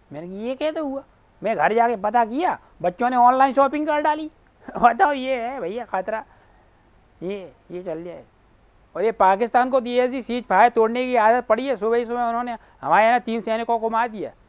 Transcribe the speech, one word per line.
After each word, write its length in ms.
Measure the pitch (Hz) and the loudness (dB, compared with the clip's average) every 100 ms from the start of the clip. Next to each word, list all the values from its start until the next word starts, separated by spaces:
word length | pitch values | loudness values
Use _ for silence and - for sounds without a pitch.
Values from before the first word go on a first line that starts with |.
| - | -16
मैंने 160 | 147 175 | -14 -12
कहा, 80 | 190 | -8
"ये 180 | 226 | -8
कैसे 260 | 254 302 320 | -4 -4 -4
हुआ?" 240 | 294 269 - _ _ _ | -6 -8 -12 _ _ _
मैं 140 | 190 190 | -4 0
घर 180 | 160 | 0
जाके 220 | 220 233 220 | 2 0 0
पता 280 | 208 240 | -2 0
किया, 340 | 226 254 359 - _ - | 0 -2 -4 -4 _ -6
बच्चों 280 | 175 180 247 | -6 -2 -2
ने 60 | 247 | 4
ऑनलाइन 380 | 240 262 269 | 4 6 4
शॉपिंग 320 | 262 269 294 302 | 4 2 2 -2
कर 140 | 294 | 0
डाली। 300 | 302 302 311 - _ | 0 -2 -6 -14 _
<laughs> 280 | _ - - | _ -14 2
बताओ, 300 | 233 233 302 | 2 4 0
ये 240 | 277 262 254 | 0 -4 -4
है 240 | 233 269 | -4 -6
भैया 240 | 175 226 | -8 -8
खतरा, 400 | 226 190 190 214 - _ _ _ _ _ _ _ _ - | -6 -6 -4 -8 -10 _ _ _ _ _ _ _ _ -12
ये, 300 | 175 202 170 - - | -10 -8 -12 -20 -18
ये 120 | 175 | -14
चल 220 | 185 160 | -10 -10
जाए। 200 | 175 165 165 _ _ _ _ _ _ 165 | -12 -16 -20 _ _ _ _ _ _ -4
और 80 | |
ये 80 | 208 | -2
पाकिस्तान 580 | 220 190 196 233 247 254 | 4 4 4 2 2 2
को 100 | 262 | 0
तो 60 | 233 | 0
ये 160 | 247 | 0
ऐसी 200 | 254 262 | 0 -2
सीज 220 | 220 240 | -4 -4
फायर 260 | - 190 240 | 2 4 6
तोड़ने 360 | 240 220 240 254 | 4 2 0 0
की 100 | 247 | 4
आदत 300 | 214 247 - | 4 4 2
पड़ी 200 | 220 269 | 0 0
है। 100 | 220 | -2
सुबह 200 | 214 233 | 0 0
ही 100 | 226 | -2
सुबह 160 | 240 | -2
उन्होंने 340 | 233 233 247 226 _ _ | -2 -4 -6 -10 _ _
हमारे 260 | 135 175 220 | 2 4 4
यहाँ 140 | 240 | 2
तीन 200 | - 226 | 0 -6
सैनिकों 380 | 208 220 233 233 | -4 -4 -2 -2
को 120 | 226 | -2
मार 180 | 226 240 | -2 -4
दिया, 220 | 214 - - | -6 -12 -12